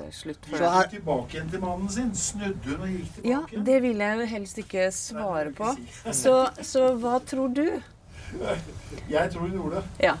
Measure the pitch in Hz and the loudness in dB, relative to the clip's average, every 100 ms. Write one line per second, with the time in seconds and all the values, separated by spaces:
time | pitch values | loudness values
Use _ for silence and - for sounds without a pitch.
0 | 78 - 156 151 - 156 170 180 190 202 | -10 -10 -10 -10 -6 0 4 6 4 0
1 | 160 131 120 156 160 185 185 180 196 226 | -2 -2 -2 -8 -6 -4 -4 -2 -2 -2
2 | 254 196 - 202 202 196 - - 190 185 | -2 -2 -4 -4 -4 -4 -4 -4 -4 -4
3 | 165 - 233 269 320 220 208 262 247 214 | -6 -4 0 0 0 -2 6 6 6 0
4 | 208 220 233 220 190 - - 190 185 185 | 0 0 -2 -4 -8 -10 -4 0 0 0
5 | - 220 202 160 151 - 220 269 240 - | -8 -6 -2 -2 -2 -2 -2 -2 -6 -10
6 | 226 - 269 254 254 - - 262 254 240 | -4 2 6 6 6 -2 0 4 4 4
7 | 240 247 254 262 262 269 330 262 - - | 2 0 0 0 0 2 2 0 -8 -20
8 | - - - 370 - 165 151 - - 135 | -20 -16 -12 -6 -4 -4 -6 -14 -12 -12
9 | 107 151 175 170 180 185 151 190 190 - | 0 2 2 0 -4 -2 -2 -4 -4 2
10 | 175 160 | 4 4